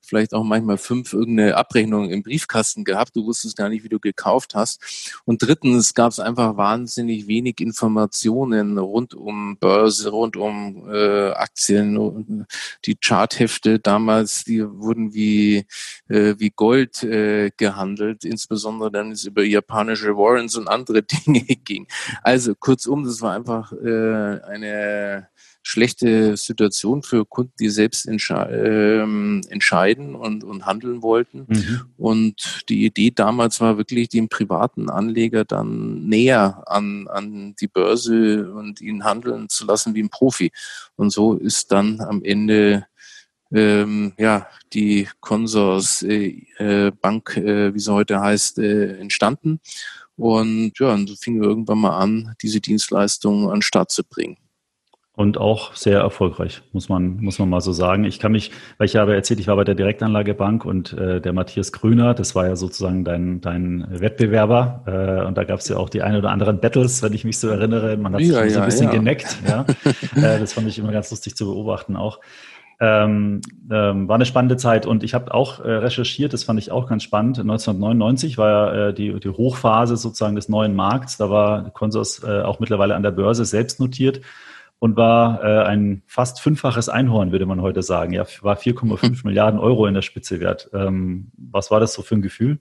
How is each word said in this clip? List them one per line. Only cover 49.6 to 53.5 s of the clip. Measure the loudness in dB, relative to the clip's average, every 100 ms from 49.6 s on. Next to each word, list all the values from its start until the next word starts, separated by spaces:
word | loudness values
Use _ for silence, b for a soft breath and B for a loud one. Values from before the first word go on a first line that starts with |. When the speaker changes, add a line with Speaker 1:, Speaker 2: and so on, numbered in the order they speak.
| B B B B B
Speaker 1:
Und | -4 0 2 2 0 -2 0
ja, | 0
und | 2 -2
so | -8
fingen | -4 0
wir | 2
irgendwann | 0 0 2
mal | 2 2
an, | 2 0 -4 -8
diese | -2 -2
Dienstleistung | 0 -2 0 0 0 0 0 0
an | 0